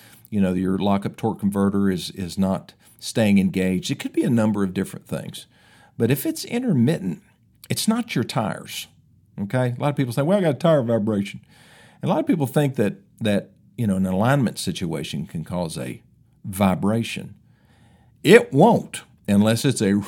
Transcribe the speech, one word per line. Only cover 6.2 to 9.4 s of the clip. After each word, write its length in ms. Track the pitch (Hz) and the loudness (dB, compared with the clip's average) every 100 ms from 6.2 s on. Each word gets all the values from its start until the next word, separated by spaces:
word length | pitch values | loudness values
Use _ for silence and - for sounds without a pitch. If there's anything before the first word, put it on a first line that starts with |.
| 320 | -2
it's 180 | 320 | -6
intermittent, 800 | - 233 254 143 117 170 190 - _ _ _ _ - | -6 -4 0 2 2 2 -4 -8 _ _ _ _ -6
it's 180 | 123 - | -2 0
not 260 | 226 233 | 0 -2
your 120 | - 110 | -4 -2
tires, 600 | - 107 - - - - _ _ _ _ - | -2 -4 -6 -10 -14 -14 _ _ _ _ -10